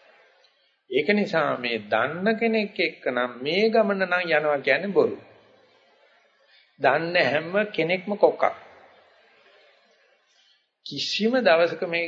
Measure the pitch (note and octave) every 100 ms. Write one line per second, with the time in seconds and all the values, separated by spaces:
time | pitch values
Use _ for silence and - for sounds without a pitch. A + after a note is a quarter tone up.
0 | _ _ _ _ _ _ _ _ - B2+
1 | D3+ G#3 G3+ D#3+ C#3 B2+ B2 A2+ G#2 A2
2 | C3 E3 G3+ A3 A#3 A3 G3+ - D#3+ -
3 | C#3 B2 B2 A#2+ C#3 F3+ A3 A3+ G3+ G3
4 | F#3 F3+ F3 D3+ D3+ C#3+ C3+ C#3+ G3 D#3+
5 | A2 - - - _ _ _ _ _ _
6 | _ _ _ _ _ _ _ - C#3 D3
7 | E3 F3 C3+ D3 E3 G3 G#3 D#3+ D#3+ F#3
8 | G#3 G3+ E3 - - - - - - -
9 | _ _ _ _ _ _ _ _ _ _
10 | _ _ _ _ _ _ _ _ - C#3+
11 | - - A3 B3+ G3+ E3 F3 E3+ F3+ E3+